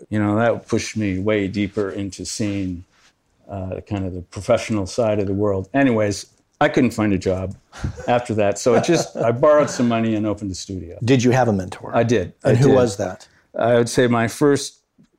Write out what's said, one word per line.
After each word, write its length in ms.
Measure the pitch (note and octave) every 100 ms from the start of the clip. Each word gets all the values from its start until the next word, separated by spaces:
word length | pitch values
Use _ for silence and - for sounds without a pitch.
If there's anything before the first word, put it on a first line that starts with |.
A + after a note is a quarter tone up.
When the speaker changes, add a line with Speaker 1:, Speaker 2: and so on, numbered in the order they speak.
| -
Speaker 1:
you 100 | G#2+
know, 160 | G#2 G#2+
that 300 | A#2 F#2+ -
pushed 280 | A2 - A2
me 240 | G2+ F#2
way 280 | G2+ G#2+ F#2+
deeper 420 | G2 G2 A2 G2
into 360 | F#2 G2 - F2+
seeing, 600 | - G#2 G2 F#2+ F2 - _ _ _ _ _ -
uh, 320 | F#2+ F#2+ - -
kind 180 | G2+ F#2+
of 80 |
the 80 | F2+
professional 640 | E2+ - F#2+ A#2 - G#2+ F#2
side 340 | - A2+ G#2
of 80 | G2
the 60 |
world. 340 | G2 G#2 F#2+ F#2
Anyways, 520 | C#3 C3+ A2 G#2 G2 - _ _ -
I 80 | D3
couldn't 220 | D3+ A#2+
find 200 | - G#2+
a 60 | F#2
job 380 | F#2+ F#2 F#2+ - _ -
<laughs> 260 | - - -
after 260 | B2 A#2+ G#2+
that. 240 | G2+ G2+
So 160 | B2+ A#2
it 80 |
just, 340 | A#2 D#3+ - -
I 140 | A2+
borrowed 380 | B2 D3+ D3 C#3+
some 180 | - A#2+
money 280 | A2+ A2+ G#2+
and 100 | G#2+
opened 260 | G2 G2+
a 40 | F#2
studio. 440 | - F#2 E2+ F2
Speaker 2:
Did 180 | A2+ C3+
you 100 | A#2+
have 180 | B2+ A#2+
a 40 |
mentor? 400 | G2 F#2 - -
Speaker 1:
I 100 | A#2
did. 300 | A#2 A2+ D#2+ -
Speaker 2:
And 140 | C#3 A#2
Speaker 1:
I 20 |
Speaker 2:
who 80 | C3+
Speaker 1:
did. 80 | C3
Speaker 2:
was 200 | A#2+ G2+
that? 300 | F#2 F#2 - _ _ -
Speaker 1:
I 180 | A2+ A#2+
would 140 | A#2
say 180 | - B2
my 200 | A#2+ A2+
first 520 | - D3 C#3 - - _ _ _